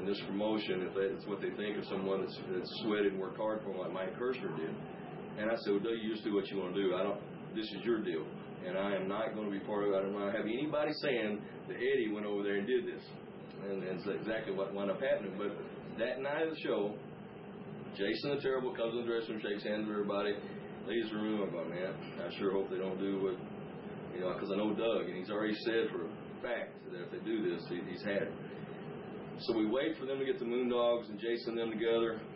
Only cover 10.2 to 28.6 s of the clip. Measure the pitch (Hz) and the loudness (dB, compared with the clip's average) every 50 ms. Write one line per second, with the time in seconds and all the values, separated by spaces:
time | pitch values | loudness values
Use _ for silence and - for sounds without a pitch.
10.2 | 101 101 110 107 104 107 117 135 151 151 147 151 151 156 147 - 156 147 123 113 | 0 0 0 0 0 0 0 0 0 2 2 2 2 2 2 0 2 2 2 2
11.2 | 110 104 104 98 - - - - - - 123 - 120 135 139 127 113 104 104 104 | 2 2 0 -2 -4 -6 -10 -10 -8 -6 -4 0 4 4 4 6 4 2 2 0
12.2 | 104 104 101 101 101 101 101 101 101 117 127 120 107 120 113 - - - - - | 0 0 0 2 2 2 2 2 4 4 4 2 2 0 -4 -6 -8 -10 -12 -12
13.2 | - - - - - - - - 98 101 98 95 90 92 92 87 85 98 92 - | -12 -12 -12 -12 -12 -12 -10 -8 -6 -4 -2 -2 -2 -2 -2 -2 0 -2 -2 0
14.2 | 92 107 - 95 92 101 95 95 98 90 98 98 101 98 92 - - 139 147 - | 0 0 0 0 0 0 0 0 0 0 0 0 2 2 2 2 4 6 6 6
15.2 | 104 95 92 98 101 101 101 - - - - - - - - 98 113 127 123 131 | 4 2 -2 -2 -2 -2 -2 -2 -6 -6 -8 -8 -8 -6 -2 0 0 0 0 0
16.2 | 139 139 147 160 165 160 156 - - 147 117 104 101 104 - - - - - - | 0 0 2 2 2 2 0 0 0 2 4 4 2 2 0 -4 -8 -10 -10 -12
17.2 | - - - - - - - - - - - - - - - - 101 104 113 - | -12 -12 -12 -12 -12 -10 -10 -10 -10 -10 -8 -8 -8 -8 -4 0 0 2 2 2
18.2 | - 143 143 - - 135 131 127 123 120 - 120 113 113 117 120 120 117 117 113 | 2 0 0 2 2 2 2 2 2 0 0 2 0 2 2 0 2 2 2 2
19.2 | 113 - 110 107 - 104 104 101 - 107 104 107 107 107 104 104 101 98 101 101 | 0 0 -2 -2 0 0 0 0 0 0 0 0 0 0 0 2 2 2 2 2
20.2 | 101 104 101 - - - - - - - - - - 98 110 117 107 107 104 107 | 2 2 0 0 -4 -6 -8 -8 -8 -8 -8 -6 -4 0 0 0 0 0 0 0
21.2 | 107 107 107 104 95 85 82 85 80 82 85 87 92 92 78 - - - - 92 | 0 2 2 2 0 0 -2 -2 -2 -2 -2 -2 -2 -2 -4 -4 -6 -8 -6 -6
22.2 | - - - - 101 95 95 95 95 - 95 92 95 95 95 95 98 98 98 95 | -6 -4 -2 0 2 2 2 2 2 0 0 -2 0 0 0 0 0 0 2 2
23.2 | 98 95 90 - - - - - - - - - - - - - - - 90 90 | 2 0 0 -2 -4 -8 -8 -8 -8 -8 -10 -10 -8 -8 -8 -8 -8 -6 -4 -2
24.2 | 92 92 92 - 101 98 95 104 110 107 98 113 113 113 - - - 90 87 95 | -2 0 0 -2 -2 0 0 2 2 2 2 4 4 4 4 2 2 0 -4 -4
25.2 | 95 104 104 104 107 107 107 - - 117 113 113 90 85 - 87 82 82 - - | -4 -2 0 0 2 2 0 0 0 2 4 4 2 2 0 -2 -4 -4 -6 -8
26.2 | - - - - - - - - - - - - - - 90 87 87 - 95 90 | -10 -10 -8 -6 -4 -2 -2 -2 -4 -6 -8 -10 -10 -10 -8 -8 -6 -6 -6 -4
27.2 | 98 110 113 104 95 87 85 80 80 - 87 85 - - 90 - - - 202 - | -2 0 2 2 2 2 0 0 -2 -4 -4 -4 -4 -4 -6 -4 -2 0 0 2
28.2 | - - - - - - - - | 0 0 -2 -6 -8 -8 -8 -8